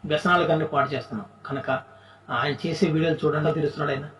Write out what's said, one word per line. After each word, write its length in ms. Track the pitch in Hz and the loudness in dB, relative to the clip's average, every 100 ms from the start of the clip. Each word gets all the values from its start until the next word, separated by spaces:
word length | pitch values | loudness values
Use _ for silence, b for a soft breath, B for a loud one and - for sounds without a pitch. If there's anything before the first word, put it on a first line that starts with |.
వ్యసనాలు 400 | - 151 185 175 | 0 0 4 4
కన్నీ 200 | 160 160 | 4 2
పాడు 240 | 151 143 135 | 2 0 0
చేస్తున్నాం. 380 | 139 - 113 98 - - | -2 -6 -10 -10 -16 -8
కనుక 240 | 139 - 131 - B B B - | -6 -2 -4 -4 B B B -6
ఆయన 380 | 120 139 135 165 | -2 -2 -2 -4
చేసే 180 | 156 175 | 0 2
వీడియోలు 400 | 156 165 156 151 | 4 2 2 2
చూడండి, 260 | 151 151 | 2 0
తెలుస్తున్నాడు 460 | 156 147 - 143 135 | 0 -2 -2 -4 -4
ఆయన. 100 | - | -6